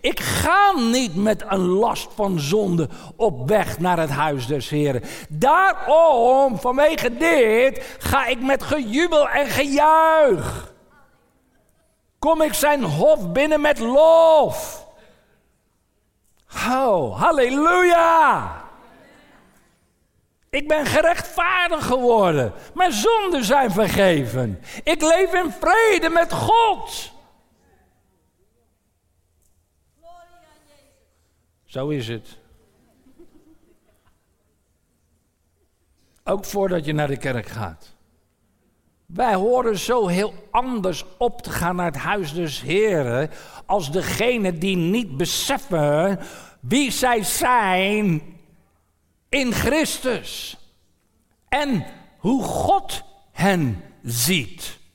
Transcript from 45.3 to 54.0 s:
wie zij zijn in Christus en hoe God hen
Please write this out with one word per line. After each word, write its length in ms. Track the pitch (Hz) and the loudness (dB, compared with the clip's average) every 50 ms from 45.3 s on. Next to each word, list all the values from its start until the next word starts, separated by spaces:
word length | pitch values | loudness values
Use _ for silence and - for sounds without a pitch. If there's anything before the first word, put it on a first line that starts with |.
| - - - - 269 - - - 190 165 147 147 147 151 165 196 196 - - - - - - - - _ | -4 -6 -4 -4 -4 -6 -4 -4 -2 0 0 2 2 2 0 0 -2 -4 -6 -12 -18 -20 -20 -20 -20 _
wie 300 | - 123 147 269 294 262 | -6 -2 0 0 0 0
zij 320 | - - - 254 240 226 202 | -2 -2 0 0 0 0 -2
zijn 1160 | - - - 339 254 254 240 220 190 185 180 190 196 208 214 214 196 165 156 156 - - - - _ _ _ _ _ _ _ _ _ _ _ _ _ _ _ _ _ | -4 -4 -2 0 2 2 2 2 2 0 0 0 0 0 0 0 0 -2 -2 -4 -10 -20 -20 -20 _ _ _ _ _ _ _ _ _ _ _ _ _ _ _ _ _
in 220 | - 277 269 247 214 | -4 -2 -2 -2 -2
Christus 1040 | - - - 262 311 311 - - - - 262 233 180 - - - - - - - - - _ _ _ _ _ _ _ _ _ _ _ _ _ _ _ _ _ | -2 -2 0 0 0 0 -2 -4 -6 -6 -6 -6 -6 -8 -12 -14 -12 -14 -14 -16 -18 -20 _ _ _ _ _ _ _ _ _ _ _ _ _ _ _ _ _
en 360 | - 277 294 - 262 185 - - - - - - _ _ | -4 -4 -2 -2 -2 -4 -4 -6 -14 -20 -20 -20 _ _
hoe 240 | - 175 247 269 190 | -4 -2 -2 -2 -2
God 600 | - 170 - - - 392 392 - - - - - - - _ _ _ _ | -4 -4 -4 0 0 0 0 0 -6 -12 -12 -14 -16 -20 _ _ _ _
hen 520 | - 160 196 196 175 156 127 110 85 80 - - _ | -2 0 0 0 0 0 -2 -4 -6 -10 -18 -20 _